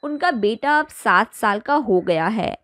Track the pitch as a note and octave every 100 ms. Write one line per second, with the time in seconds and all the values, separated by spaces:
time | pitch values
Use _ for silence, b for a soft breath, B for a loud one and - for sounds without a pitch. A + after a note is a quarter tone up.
0 | D4 D4 F4 C4+ G#3 A3+ C#4 D4+ D4+ -
1 | A3+ F3+ A3 - A3 G3+ A3 D4 B3 F#3
2 | F#3 E3 D#3+ A3 E2 -